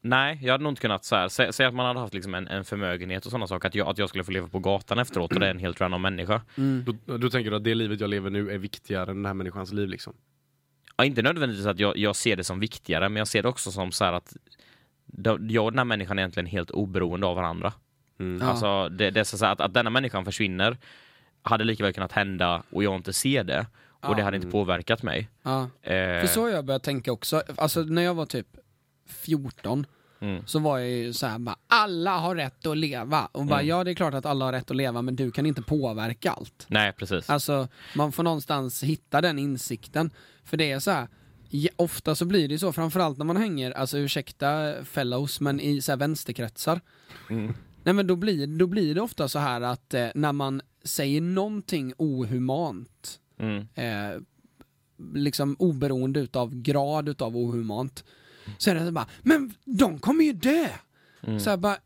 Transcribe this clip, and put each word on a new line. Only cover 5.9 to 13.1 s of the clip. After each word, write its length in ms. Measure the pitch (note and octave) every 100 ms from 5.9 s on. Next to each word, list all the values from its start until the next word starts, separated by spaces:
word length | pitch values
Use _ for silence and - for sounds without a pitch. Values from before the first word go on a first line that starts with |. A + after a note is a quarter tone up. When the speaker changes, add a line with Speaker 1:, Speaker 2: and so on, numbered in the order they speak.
| F#2
Speaker 1:
människa. 400 | F#2+ F2+ F2+ G#2+ A2 -
Speaker 2:
Mm. 280 | C3+ C3 B2 A2 -
Speaker 3:
Då, 100 | A#2+
då 120 | B2
tänker 200 | B2+ G#2+
du 60 | G#2
att 80 |
det 100 | G#2+
livet 260 | A2+ A2 G#2
jag 100 | G#2
lever 200 | G2+ F#2+
nu 200 | G2+ G#2
är 80 | G2+
viktigare 520 | G2 - - G2 F2+
än 60 | F#2+
den 100 | G2+
här 80 |
människans 380 | F#2+ F#2 G2 F#2+
liv, 160 | G2+ G2+
liksom? 260 | F#2+ - - _ _ _ _ _ _ _ -
Speaker 1:
Ja, 80 |
inte 180 | C3+ A#2+
nödvändigtvis 440 | A#2 E3+ C#3 G2+ G#2
att 120 | F#2+
jag, 180 | G2+ -
jag 200 | G#2 G2
ser 200 | - F#2+
det 80 |
som 160 | F2+ F#2
viktigare, 480 | G#2+ - - D#2+
men 80 | F#2+